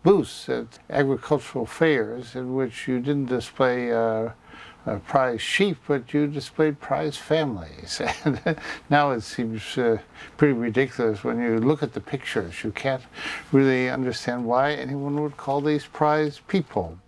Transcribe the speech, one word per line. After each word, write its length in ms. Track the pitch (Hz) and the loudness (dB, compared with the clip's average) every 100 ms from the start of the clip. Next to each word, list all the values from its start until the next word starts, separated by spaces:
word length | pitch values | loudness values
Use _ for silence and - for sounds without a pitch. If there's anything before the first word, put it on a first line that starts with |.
booths 480 | 170 196 113 - - | 8 6 4 -8 -6
at 300 | 123 117 - - | -6 -6 -18 -4
agricultural 720 | - 139 131 - 147 - 131 | 0 2 0 0 -2 0 -6
fairs 720 | 113 - 160 139 107 120 120 127 | -6 2 2 4 0 -6 -10 -8
in 200 | 127 131 | -4 -2
which 320 | 127 117 - | -2 -4 -4
you 120 | 127 | -2
didn't 280 | 127 143 127 | 0 0 0
display, 640 | 123 - - 131 123 120 | -2 -4 0 2 2 0
uh, 400 | 113 113 110 113 - - - - - - | 0 0 0 -4 -8 -20 -20 -20 -10 -6
uh, 80 | 104 - | -6 0
prize 340 | 139 127 113 | 2 2 -2
sheep, 380 | - - 202 160 - | -2 0 0 0 -2
but 240 | 139 120 | -2 0
you 140 | 147 147 | 0 0
displayed 540 | 147 - - 156 143 | -2 -8 0 0 0
prize 360 | - 135 156 139 | -4 -2 -2 -6
families. 840 | - 156 151 101 80 76 - - - | 0 0 0 -4 -10 -16 -12 -4 -4
<laughs> 120 | - 151 | -2 -2
And 320 | 127 - 156 - - - | 0 -2 -4 -6 -12 2
now 220 | 147 143 | 4 4
it 100 | 120 | 0
seems, 560 | - - 117 110 - - | -4 -4 -4 -4 -6 0
uh, 220 | 120 110 - - - - | 2 0 -4 -20 -18 2
pretty 160 | 147 | 4
ridiculous 680 | 123 117 113 135 - 113 104 | 4 2 2 0 0 0 0
when 160 | 123 117 | -2 -2
you 200 | 120 113 | 0 2
look 240 | 120 151 | 2 2
at 100 | 139 | -2
the 80 | - | -6
pictures. 600 | - 139 - 117 87 87 | -8 -8 -4 -4 -4 -8
You 80 | 110 | -8
can't 320 | - 139 131 - - - - - | -4 -4 -4 -8 -12 -10 -10 2
really 400 | 135 135 127 127 | 6 6 4 2
understand 520 | 127 127 120 - 123 | 0 -4 -4 -4 -4
why 280 | 117 123 143 | 0 2 2
anyone 500 | 143 131 139 143 147 | 0 -6 -6 -4 -2
would 160 | 151 143 | -4 -6
call 240 | - 139 | -2 0
these 240 | 147 147 - | 2 0 -2
prize 560 | - 151 151 151 - - | 0 4 4 2 -4 -2
people. 500 | 190 - 107 85 87 | -2 0 -4 -6 -12